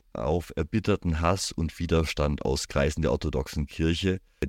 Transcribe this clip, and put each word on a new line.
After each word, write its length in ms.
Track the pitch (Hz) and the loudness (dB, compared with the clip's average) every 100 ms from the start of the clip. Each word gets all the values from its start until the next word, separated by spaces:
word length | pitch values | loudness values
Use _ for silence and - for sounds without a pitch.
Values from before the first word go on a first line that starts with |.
| _ | _
auf 400 | - 62 85 - - | -6 -2 -2 -2 -4
erbitterten 640 | 80 110 104 98 87 78 | -2 0 0 0 0 2
Hass 320 | 85 98 - | 2 0 -2
und 260 | - 80 - | -2 -4 -2
Widerstand 640 | 82 82 80 - 73 71 | 2 2 2 0 0 0
aus 260 | - 69 - | 0 -2 -2
Kreisen 340 | 71 73 78 | 0 0 2
der 100 | 73 | 0
orthodoxen 540 | 64 78 65 - - 71 | 0 0 -2 -2 -4 -4
Kirche, 520 | - 80 85 98 92 - _ | 0 2 2 0 -2 -6 _